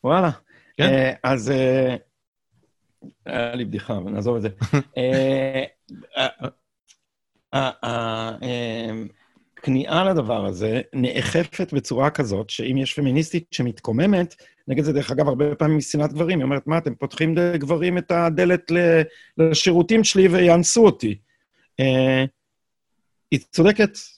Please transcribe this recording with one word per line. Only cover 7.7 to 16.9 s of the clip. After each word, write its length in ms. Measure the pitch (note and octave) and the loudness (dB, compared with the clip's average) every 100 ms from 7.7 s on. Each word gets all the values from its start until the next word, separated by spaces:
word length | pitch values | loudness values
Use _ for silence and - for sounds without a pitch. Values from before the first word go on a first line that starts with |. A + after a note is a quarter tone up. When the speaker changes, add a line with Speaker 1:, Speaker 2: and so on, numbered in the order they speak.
| - A#2 | -6 -8
Speaker 1:
ה-, 500 | A#2 A2+ A2 A2+ A2+ | -6 -4 -6 -8 -10
אה, 600 | B2+ A#2+ A#2 A2+ A2+ A2 G#2 _ _ _ _ - | -8 -6 -6 -8 -8 -10 -12 _ _ _ _ -10
כניעה 420 | - C3 D3 D#3+ | -2 -2 0 0
לדבר 420 | F#3+ F3 A2+ A2 | 0 0 -2 -4
הזה 360 | G2+ F2+ A2 A#2 - | -4 -4 -4 -4 -6
נאכפת 800 | C3+ B2 - - E3 E3+ - F#3 | -4 -2 -2 -2 -2 -2 -6 -4
בצורה 360 | C#3+ - A#2 C#3+ | -4 -4 0 0
כזאת, 400 | D3+ A#2+ G2 G#2+ | 0 -4 -4 -6
שאם 280 | - A#2+ C3 | -8 -4 -4
יש 160 | C3 | -4
פמיניסטית 520 | - C#3 C#3 D#3+ E3+ - | -2 0 0 -2 -6 -6
שמתקוממת, 840 | - A#2+ G#2+ - A#2 F#3+ F#3+ E3+ - - _ - | -6 -4 -4 -4 0 2 2 -2 -8 -20 _ -4
נגד 160 | C3+ | -2
זה, 100 | D3+ | 0
דרך 180 | C#3+ - | -2 -2
אגב, 160 | B2 D3 | 0 0
הרבה 280 | B2+ D3 | 2 -2
פעמים 220 | D3 D#3 D#3 | 0 0 0
משנאת 360 | - D3+ D3+ | 0 -2 -2
גברים, 260 | C#3+ E3+ F3+ | -2 -2 0
היא 40 | |
אומרת, 240 | C3 C#3 D3 | 0 -2 -2
"מה, 100 | E3 | -2
אתם 180 | E3 | -2